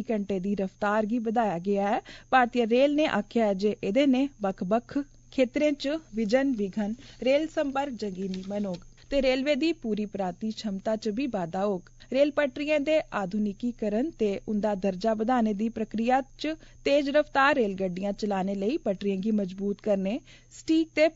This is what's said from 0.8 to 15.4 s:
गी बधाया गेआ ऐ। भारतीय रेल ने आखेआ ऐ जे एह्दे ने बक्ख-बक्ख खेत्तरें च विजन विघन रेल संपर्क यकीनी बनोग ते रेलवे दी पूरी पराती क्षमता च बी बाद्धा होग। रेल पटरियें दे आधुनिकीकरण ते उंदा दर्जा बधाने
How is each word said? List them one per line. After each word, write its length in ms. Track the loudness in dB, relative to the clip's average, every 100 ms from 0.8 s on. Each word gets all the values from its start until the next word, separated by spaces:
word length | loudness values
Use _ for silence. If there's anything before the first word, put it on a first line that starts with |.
| 0 0 0
गी 120 | -2 0
बधाया 300 | 0 0 -2 0
गेआ 260 | 0 2
ऐ। 60 | 0 -4 -16 0
भारतीय 320 | 2 4 2
रेल 320 | 2 4 4 4
ने 100 | 2 0
आखेआ 260 | -2 0 2
ऐ 80 |
जे 220 | 2 0 0
एह्दे 220 | 0 2 4
ने 220 | 4 0 -2
बक्ख-बक्ख 560 | -4 -4 -2 -2 -2 -6 -6 -12 -6
खेत्तरें 400 | 0 0 2 0
च 260 | 0 -2 -4 -4
विजन 380 | -4 2 2 2
विघन 400 | 0 -2 -2 -4 -6 -12 -4
रेल 240 | 0 2 0 -2
संपर्क 480 | -2 -2 -4 -6
यकीनी 400 | -8 -6 -6 -6 -6
बनोग 360 | -6 -4 -6 -12 -20 -4
ते 80 | 0
रेलवे 340 | 2 0 0
दी 180 | 0 0
पूरी 320 | -2 -4 -4 -4
पराती 380 | -4 -6 -4 -8
क्षमता 420 | -6 -8 -6 -4 -4
च 120 | -2
बी 180 | -4 -4
बाद्धा 340 | -4 -4 -2
होग। 280 | -2 -2 -8 -20 -4
रेल 180 | 2 2
पटरियें 540 | 2 -2 -2 -2 0
दे 100 | 2 0 0 -4
आधुनिकीकरण 920 | -4 -2 -2 -2 -6 -4 -2 0 -2 -2
ते 120 | -2 -2 -4
उंदा 240 | -2 0 0
दर्जा 360 | -2 0 -2
बधाने 380 | 0 2 2